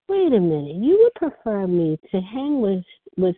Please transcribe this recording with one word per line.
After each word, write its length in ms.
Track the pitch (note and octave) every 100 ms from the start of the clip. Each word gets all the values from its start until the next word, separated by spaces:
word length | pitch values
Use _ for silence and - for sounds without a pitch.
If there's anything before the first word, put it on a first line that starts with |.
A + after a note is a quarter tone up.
| -
"Wait 240 | G4 F4+
a 80 | A#3+
minute, 360 | F3 D3+ C#3+ E3
you 220 | A#3+ G4
would 120 | A#4
prefer 520 | - E4 - - G3+ F#3+
me 320 | F3 E3 D#3 -
to 100 | F#3+
hang 400 | F#3 A#3+ C#4+ C#4+
with, 240 | G#3 F#3+ F3 _ _ -
with, 200 | F#3